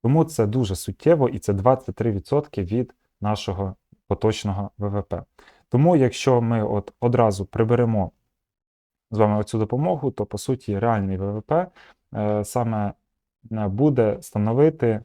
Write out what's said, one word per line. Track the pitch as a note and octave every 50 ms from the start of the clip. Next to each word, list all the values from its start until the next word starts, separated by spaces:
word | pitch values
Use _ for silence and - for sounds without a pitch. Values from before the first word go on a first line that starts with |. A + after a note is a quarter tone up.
| -
Тому | A#2 C#3 D#3+ D#3
це | D#3 - - A2+
дуже | G#2 G#2+ C3 B2 G2 F#2+
суттєво, | - - - F#2+ _ - D#3 E3+ D#3+ C3+ A#2+
і | - G#2
це | - - G2+
двадцять | G2 F#2+ B2 C3+ C3 - - -
три | - A2 A#2+ G#2+
відсотки | G2 - - - D3 D3 - - - F#2+
від | F2+ G#2 A#2+ B2+ - _ _ _ _ _ _
нашого | - G#2 G#2+ G#2 - - G2 F2 G2 F#2+ F#2+ _ _ _ _ _ _
поточного | _ G2+ - - A2 A2 - - G#2+ F#2+ F#2+ G2+ G2 _ _
В | G2+ G2+
В | G2+ G#2 G2
П. | _ - E2+ - _ _ _ - - _ _ _ _
Тому, | - B2 C#3+ E3+ F3+
якщо | D#3 C3 B2 B2+ - - C#3 B2+ A#2+
ми | A#2 A2+ A#2 A2+ G#2+
от | G#2+ A2 G#2 G2 - _ _
одразу | - A#2+ A#2 B2 A#2 A2 G2+ F#2+ G2
приберемо | - - G#2 A2+ A2 A#2+ A#2+ A#2+ A#2 A2+ G#2 F#2+ E2+ _ _ _ _ _ _ _ _ _ _ _ _ _ _ _ _ _ _ _ _
з | A2 G#2+
вами | A2 G#2+ G#2 G#2
оцю | G#2 - - A2+
допомогу, | A2 G#2 - B2+ D3 F3+ F#3 D3 C#3 C3+
то, | A2 - G#2
по | - - G2+
суті, | - - C3+ - - - G#2 G2
реальний | G#2 A#2 A#2 G#2+ G2 F#2+ F#2+
В | F#2 F#2+ G2+ G2+ A2
В | -
П, | - D3+ E3 F3+ F#3 _ _ - - _ _ _ _ -
е, | A2 G#2+ G#2 G#2 G#2 G#2
саме, | - - B2 A#2+ A2+ A2+ G#2+ G#2 G2+ - _ _ _ _ _ _ _ _ _ _ A2+ A2
е, | A2 G#2+ G2+
буде | F#2+ G#2 C#3+ D#3 D3+ B2+ A#2 G#2+ G2+ -
становити | - - _ G#2+ G#2 G#2+ A2+ B2+ D3 D#3+ D#3 D#3 - A#2 A2 G#2+ -